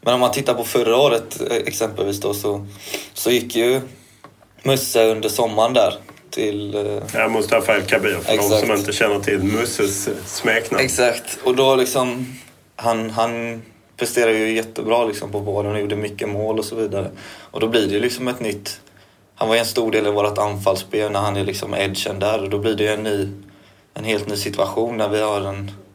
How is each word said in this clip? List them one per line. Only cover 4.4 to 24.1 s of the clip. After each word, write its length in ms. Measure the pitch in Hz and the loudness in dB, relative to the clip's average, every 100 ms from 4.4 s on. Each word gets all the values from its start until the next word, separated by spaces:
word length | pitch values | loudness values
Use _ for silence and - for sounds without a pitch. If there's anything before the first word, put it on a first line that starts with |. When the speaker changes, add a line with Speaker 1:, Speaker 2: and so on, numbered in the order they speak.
| _ - | _ -6
Speaker 1:
Musse 480 | 135 131 - 120 113 | 0 2 2 4 4
under 180 | 110 107 | 4 0
sommaren 440 | - 117 107 117 | 0 0 2 4
där 220 | 127 98 90 - - - | 4 4 0 -14 -20 -12
till, 440 | - 107 104 104 | -4 -2 -2 -4
eh, 280 | 104 104 104 107 | -4 -2 -4 -4
Speaker 2:
Ja, 140 | 113 113 | 0 0
Mustafa 480 | 113 101 113 110 104 | 0 2 2 4 0
El 60 | |
Kabir, 360 | 98 110 110 87 | 2 2 2 -2
för 100 | 87 | 0
de 60 | 110 | 0
Speaker 1:
Exakt. 280 | 101 107 104 | 4 4 4
Speaker 2:
som 100 | 104 | 0
inte 160 | 101 | 0
känner 280 | 104 110 101 | 0 2 2
till 180 | 101 101 | 0 0
Musses, 720 | 95 110 123 - 101 - - | 2 0 -2 0 0 0 -4
eh, 60 | 98 98 | -6 -8
smeknamn. 580 | - 117 113 117 123 | -4 0 0 0 0
Speaker 1:
Exakt, 540 | 131 - 123 117 - - | 0 4 2 2 -6 -4
och 120 | 131 127 | 0 4
då, 200 | 135 131 | 6 6
liksom, 600 | 127 139 127 123 127 - - - _ - | 4 0 0 -2 -8 -10 -18 -20 _ -4
han, 340 | 117 117 110 | 0 0 -2
han 520 | 110 117 117 117 113 113 - _ - | 0 -2 -2 -6 -10 -14 -20 _ -6
presterade 420 | 120 123 117 110 | -2 2 4 4
ju 180 | 110 110 | 2 0
jättebra, 480 | 110 - 107 117 | -4 -6 0 2
liksom, 280 | 113 104 101 | 2 -2 -6
på 60 | 101 | -6
våren 340 | 101 98 104 | -2 -2 -2
och 80 | 104 | -2
gjorde 160 | 101 104 | -2 -4
mycket 320 | 107 104 110 | -4 -6 -6
mål 300 | 101 107 110 | -4 -2 -4
och 60 | |
så 100 | - | -4
vidare. 360 | 113 107 98 90 - - - - | -4 -2 -2 -6 -10 -18 -20 -12
Och 100 | - | -4
då 80 | 113 | 2
blir 180 | 117 98 | 2 2
det 60 | |
ju, 80 | 101 | 2
liksom, 280 | 123 120 127 | 0 -2 -6
ett 120 | 123 | -4
nytt, 400 | 113 98 101 - - - _ _ _ - | -6 -6 -10 -14 -18 -20 _ _ _ -4
han 100 | 110 | 2
var 60 | |
ju 40 | 117 | 2
en 80 | 113 | 2
stor 240 | - 113 | 0 2
del 160 | 107 104 | 2 2
i 40 | |
vårt 280 | 101 104 104 | 2 2 2
anfallsspel 720 | 104 98 98 95 - 107 107 | -2 0 0 0 -2 -2 0
när 80 | 101 | 0
han 160 | 104 101 | -2 -2
är, 80 | |
liksom, 300 | 95 98 101 | -4 -4 -6
edgen 440 | 101 98 95 - 98 | -2 -2 -2 -6 -2
där, 220 | 101 107 | 0 0
och 80 | 98 | 0
då 80 | 101 | -2
blir 160 | 110 | 0
det 80 | 104 | 0
ju 80 | 104 | 0
en 120 | 107 | 0
ny, 260 | 110 101 98 98 - - - _ _ | -2 -2 -2 -6 -18 -20 -20 _ _
en 100 | - | -10
helt 240 | 107 | -2